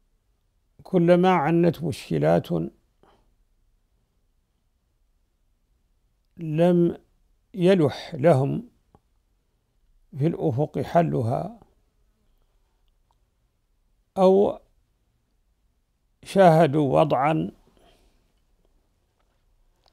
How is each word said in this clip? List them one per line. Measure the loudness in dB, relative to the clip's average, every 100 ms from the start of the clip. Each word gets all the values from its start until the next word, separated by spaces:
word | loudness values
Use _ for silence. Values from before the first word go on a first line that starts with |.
| _ _ _ _ _ _ _ _
كلما | -4 -2 2 4 4
عنت | 2 0 0 0 -2
مشكلات | -8 -10 -6 -2 0 0 -2 -6 -8 -12 _ _ _ _ _ _ _ _ _ _ _ _ _ _ _ _ _ _ _ _ _ _ _ _ _ _ _ _ _ _ _ _ _ _ _ -14
لم | -6 0 2 2 0 -2 _ _ _ _ _
يلح | -2 0 2 0 -2 -12
لهم | -2 2 2 0 -6 -10 _ _ _ _ _ _ _ _ _ _ _ _ _ _ -6
في | -4
الأفق | -2 -4 -4 -6 -6
حلها، | -2 0 0 -2 -4 -6 -8 -14 _ _ _ _ _ _ _ _ _ _ _ _ _ _ _ _ _ _ _ _ _ _ _ _ _ 0
أو | 4 4 2 -4 _ _ _ _ _ _ _ _ _ _ _ _ _ _ _ _
شاهدوا | -6 4 6 6 2 0 0 0
وضعا | 0 0 -2 -2 -6 -12 _ _ _ _ _ _ _ _ _ _ _ _ _ _ _ _ _ _ _ _ _ _ _